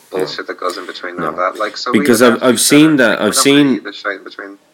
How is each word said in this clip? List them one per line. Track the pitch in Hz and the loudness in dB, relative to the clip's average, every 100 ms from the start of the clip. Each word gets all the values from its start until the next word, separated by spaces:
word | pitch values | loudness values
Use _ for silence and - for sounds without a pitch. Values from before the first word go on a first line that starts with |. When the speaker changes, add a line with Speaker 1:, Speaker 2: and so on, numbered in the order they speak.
| _ | _
Speaker 1:
bullshit | 92 92 - | -6 -6 -8
Speaker 2:
no. | |
Speaker 1:
that | 92 90 | -12 -8
goes | 92 95 | -8 -8
in | 87 | -12
between | - 92 87 | -14 -12 -8
Speaker 2:
No. | 80 | -8
Speaker 1:
all | |
that. | 82 90 92 | -4 -4 -4
Like, | 107 - | -8 -8
so | 127 | -2
Speaker 2:
Because | 120 143 113 | 0 0 4
Speaker 1:
we | 123 | 4
look | 117 | 4
Speaker 2:
I've, | |
Speaker 1:
after | 127 | 0
Speaker 2:
I've | |
Speaker 1:
each | 113 | 2
Speaker 2:
seen | - 143 156 | 4 6 6
Speaker 1:
other. | 147 | 4
Speaker 2:
that, | 113 92 | 2 2
Speaker 1:
We're | 104 | 0
Speaker 2:
I've | |
Speaker 1:
not | - | 2
Speaker 2:
seen | 139 143 139 | 4 4 4
Speaker 1:
gonna | 104 | 0
eat | |
the | 101 | -4
shit | - 107 95 | -10 -10 -10
in | |
between. | 92 - 98 101 _ | -14 -16 -16 -18 _